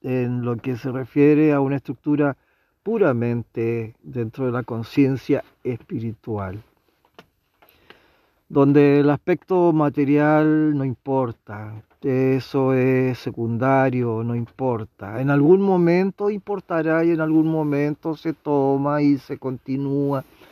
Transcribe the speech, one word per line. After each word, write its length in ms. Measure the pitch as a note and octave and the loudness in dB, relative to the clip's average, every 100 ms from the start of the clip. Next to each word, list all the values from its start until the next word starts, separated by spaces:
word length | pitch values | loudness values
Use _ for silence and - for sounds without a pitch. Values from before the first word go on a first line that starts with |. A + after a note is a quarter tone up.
en 420 | C3+ B2+ B2 B2 | -4 -2 -2 -2
lo 120 | A#2+ A#2 | -4 -4
que 200 | C3 B2 | -6 -6
se 160 | C3+ | -6
refiere 600 | C3 B2 D3 D3 D3+ D#3 | -8 -4 4 4 6 4
a 80 | C#3+ | 2
una 160 | C3+ C#3 | 0 -2
estructura 600 | - C3 D3+ D3 D3 B2 _ _ _ _ | -6 -10 -2 0 0 -2 _ _ _ _
puramente 1120 | G3 A#3 E3+ A#2+ A#2+ A#2+ A2+ A#2+ A2+ A#2 A2 - | -6 0 2 2 -2 -4 -6 -4 -4 -4 -6 -14
dentro 440 | D3+ B2+ A2+ C3+ B2+ | -14 -8 -8 -4 -4
de 60 | |
la 100 | A#2+ | -4
conciencia 800 | B2 A2+ A2+ C#3+ C3+ C3 - C#3 - _ | -6 -8 -6 0 0 0 -2 -4 -4 _
espiritual, 1000 | B2+ A#2 - C#3+ A2+ G#2+ - G#2 F#2+ G#2 - _ _ _ _ - - _ _ _ _ _ _ - _ _ _ _ _ | -10 -10 -10 -10 -8 -10 -8 -8 -8 -10 -16 _ _ _ _ -20 -20 _ _ _ _ _ _ -20 _ _ _ _ _
donde 520 | C#3+ C#3 D3 C#3+ C#3+ | 2 4 6 6 4
el 100 | C#3+ | 4
aspecto 600 | C#3+ - F3 - F3+ F3 | 0 -2 -4 0 2 2
material 1040 | D#3 D3 - C#3 D3 D3+ D3+ D#3 D#3 D#3 C#3+ | 2 0 0 0 2 4 4 2 2 0 0
no 80 | |
importa, 1000 | C3+ A#2 C3+ C3+ A#2+ - - G#2 G#2+ A2 - _ C#3 | -4 -6 -4 -2 -2 -6 -16 -16 -14 -16 -20 _ -4
eso 680 | C3 C3 C3 - C#3 C3 | 0 0 0 -2 -2 0
es 460 | C3 C3 B2+ B2+ B2 | 2 2 2 0 -4
secundario, 1040 | B2+ A#2 A2+ A#2 C3 C3+ C3+ B2+ A#2+ A2 | -8 -6 -6 -2 0 2 2 0 -2 -4
no 140 | A#2 A#2+ | -4 -6
importa. 840 | A#2 - C3 A#2 A2 _ G2 A2+ | -6 -6 -4 -4 -8 _ -12 -6
En 100 | C#3 | 0
algún 300 | C#3+ D3 F#3+ | 2 6 6
momento 680 | G3 F#3 E3+ F3 F#3+ - G#3 | 4 2 4 2 0 -2 -4
importará 720 | G#3 - G3+ - E3+ D#3+ D#3+ | -4 -6 -8 -4 -4 0 2
y 60 | E3+ | 2
en 100 | D#3+ | 0
algún 280 | D#3 D#3+ D#3+ | 2 2 2
momento 680 | D#3+ D3+ C#3+ D3 D3 E3 | 0 0 0 -2 -2 -8
se 180 | D3+ E3 | -6 -8
toma 680 | D3+ D3+ C#3+ C3+ C#3 C#3+ D3 | -8 -2 0 2 0 0 2
y 160 | D3 C#3 | 2 0
se 200 | - D3 | -2 -10
continúa 880 | C3 C3 - C3+ C#3 C#3 C#3+ C#3 - _ - | -8 -8 -6 -6 -4 -2 -2 -4 -8 _ -20